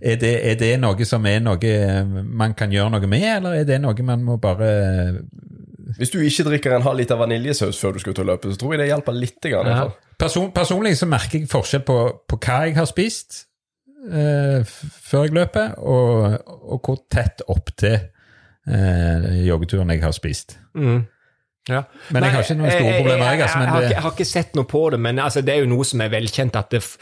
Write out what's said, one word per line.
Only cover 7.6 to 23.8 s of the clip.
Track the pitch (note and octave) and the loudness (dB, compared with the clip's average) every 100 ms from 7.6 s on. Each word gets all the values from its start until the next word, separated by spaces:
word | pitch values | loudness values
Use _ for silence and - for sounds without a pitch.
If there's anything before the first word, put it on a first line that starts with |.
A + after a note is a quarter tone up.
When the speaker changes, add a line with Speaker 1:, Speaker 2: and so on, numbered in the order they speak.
| G2+ - | -2 -2
Speaker 2:
før | G2 | -4
du | F#2+ | -4
skal | G2 | -6
ut | F#2+ | -4
og | F#2+ | -2
løpe, | F2+ G2 | -2 -4
så | G2 | -4
tror | C3 | -4
jeg | D#3 | -2
det | C#3+ | 0
hjelper | D3 C#3+ | 0 -2
litt | B2 B2 - | -4 -4 -6
grann, | D#3+ G2 A#2+ | -4 0 0
i | |
hvert | A#2+ | 0
Speaker 3:
Ja. | |
Speaker 2:
fall. | C3 - _ - | -2 -6 _ -4
Speaker 1:
Person-, | D#3+ F3 F#3+ | -2 -2 -2
personlig | F3 E3+ F#3 G#3+ D3 | 0 0 0 2 0
så | F3 | 0
merker | C#3 - D#3 | 0 0 -4
jeg | D3+ | -2
forskjell | C#3 - C#3 | -2 0 -2
på, | C3 B2 A#2+ - - | 2 2 2 -2 -6
på | A2+ | -4
hva | - B2+ | 0 0
jeg | D#3+ D3+ | 2 0
har | E3 | 0
spist, | - A3 - - - - _ _ _ C4+ C#4+ A#3 | 0 -2 -4 -12 -18 -20 _ _ _ _ -18 -6
eh, | D#3 D3 C#3+ C#3 C3+ | 0 2 2 2 0
f-, | A2+ - D3+ - | -2 -6 -16 -16
før | - C#3 D3+ | -2 0 2
jeg | |
løper, | E3 F3 G#3+ A3 - | 2 0 0 -4 -4
og, | - B2+ A#2+ A2+ G#2 G#2+ - - - | 0 2 4 4 2 0 -6 -18 -8
og | B2+ | -6
hvor | - C3+ - | -4 -6 -2
tett | B2 A2 - - | 0 0 -4 -4
opp | F2+ - - | -4 -4 0
til, | G#2 A2 E2 _ _ _ _ _ - | 2 2 -2 _ _ _ _ _ -2
eh, | G2+ F#2+ F2 E2+ E2 F2 F2+ F2+ | 2 2 2 2 2 2 2 2
joggeturen | E2 E2 F#2+ F2 | 2 0 0 2
jeg | E2 | 2
har | D#2+ | 0
spist. | - D#2+ - - - _ D#3+ | -2 -4 -6 -10 -20 _ -2
Speaker 3:
Mm. | C3 A#2 A2+ _ _ _ _ _ - | 0 2 -2 _ _ _ _ _ -4
Ja. | C3 - - - | -4 -4 -12 -4
Speaker 1:
Men | C3 | 0
jeg | C3+ | 2
Speaker 3:
Nei, | |
Speaker 1:
har | C3 | 2
ikke | - D#3 | 0 0
noen | D3+ | 2
store | - A2+ | 2 2
Speaker 3:
jeg, | |
jeg, | A2+ | 2
Speaker 1:
problemer, | B2+ B2+ B2 | 2 2 2
jeg, | D#3 | 2
Speaker 3:
jeg, | |
Speaker 1:
altså, | D#3 - | 2 2
men | B2+ | 2
Speaker 3:
jeg | |
har | B2+ | 2